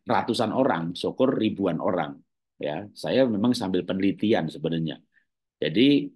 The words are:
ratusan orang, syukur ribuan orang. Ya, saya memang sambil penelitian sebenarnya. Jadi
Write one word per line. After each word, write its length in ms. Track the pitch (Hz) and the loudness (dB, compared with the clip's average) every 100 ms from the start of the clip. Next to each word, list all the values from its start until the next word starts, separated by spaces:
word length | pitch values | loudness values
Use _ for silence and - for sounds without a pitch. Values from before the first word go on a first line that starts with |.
| - | -2
ratusan 480 | 104 95 117 110 | -2 0 -2 0
orang, 400 | 117 131 85 85 | 2 0 0 -4
syukur 400 | 87 90 82 131 127 | -4 -6 0 0 2
ribuan 460 | 110 82 95 80 | -2 0 -2 0
orang. 340 | 87 90 73 69 _ _ _ _ | -2 -2 -4 -8 _ _ _ _
Ya, 300 | 73 78 101 | -6 -6 -10
saya 320 | - 80 113 131 | -10 -2 2 2
memang 260 | 101 120 | 2 2
sambil 300 | 120 95 92 | 0 0 -2
penelitian 640 | 87 95 98 87 107 98 80 | -2 0 0 0 2 2 0
sebenarnya. 540 | - 82 82 80 64 _ _ _ _ _ _ | -4 -4 -2 -4 -6 _ _ _ _ _ _
Jadi 560 | 76 80 139 143 - | -2 4 4 4 0